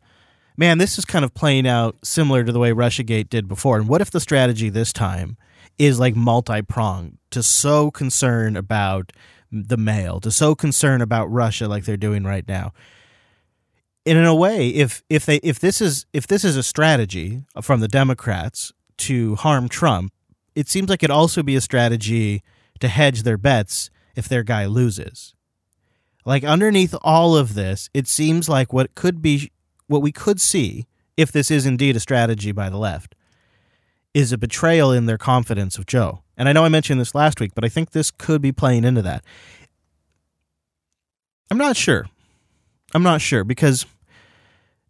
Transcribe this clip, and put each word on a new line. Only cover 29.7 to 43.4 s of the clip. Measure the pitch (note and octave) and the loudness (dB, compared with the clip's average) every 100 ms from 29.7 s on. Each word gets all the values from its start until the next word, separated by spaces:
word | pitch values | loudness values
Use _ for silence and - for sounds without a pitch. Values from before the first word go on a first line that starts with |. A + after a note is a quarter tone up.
| _ - | _ -2
what | C#3+ | 0
we | D3 | 0
could | - - F#3+ | -2 -2 0
see, | - F#3 G#2 - - _ _ - | 0 0 -2 -4 -14 _ _ 0
if | D#3 | 0
this | D3+ C3+ | 2 0
is | D3+ C3+ | 0 0
indeed | B2 C#3 A#2 | 0 2 0
a | |
strategy | - B2+ A2+ G#2+ G#2 | 0 0 0 0 -4
by | G#2 F#2+ | -6 -6
the | F#2+ | -4
left, | G#2+ D#2+ - _ _ _ _ _ _ _ _ _ _ D3 | -6 -6 -12 _ _ _ _ _ _ _ _ _ _ 0
is | B2 | 0
a | A#2+ | 0
betrayal | A#2 - E3 E3 C#3 | -4 -2 2 4 4
in | B2 A2+ | 4 2
their | A2 | -2
confidence | - B2+ A#2 G#2 F#2+ - | 0 0 0 -4 -4 -6
of | F#2 | -2
Joe. | B2+ G2 - _ - | 0 0 -4 _ -4
And | C3 | 2
I | |
know | D#3 E3 | 4 6
I | |
mentioned | D#3 D3 C3 | 4 2 -2
this | A#2+ | -2
last | C#3+ D3+ - | 2 0 0
week, | G#2 | -6
but | - | -2
I | A2+ | -4
think | D#3+ D#3+ | -2 -4
this | D#3+ D3 | -2 -4
could | - - D#3 | -6 -2 0
be | C#3 | 0
playing | C3 C3 A#2+ | 0 2 2
into | A#2+ A#2+ | 2 2
that. | F#2 C#2+ - - - - _ _ _ _ _ _ _ _ _ _ _ _ _ _ _ _ _ _ - | -2 -6 -12 -20 -20 -20 _ _ _ _ _ _ _ _ _ _ _ _ _ _ _ _ _ _ -6
I'm | A3 | -2
not | C#4+ A#3+ | 0 0
sure. | - G2+ F#2+ _ _ _ _ _ _ _ _ | 0 0 -2 _ _ _ _ _ _ _ _
I'm | D#3+ | 0
not | F3+ D3+ | 2 2
sure, | - B2 | 0 -2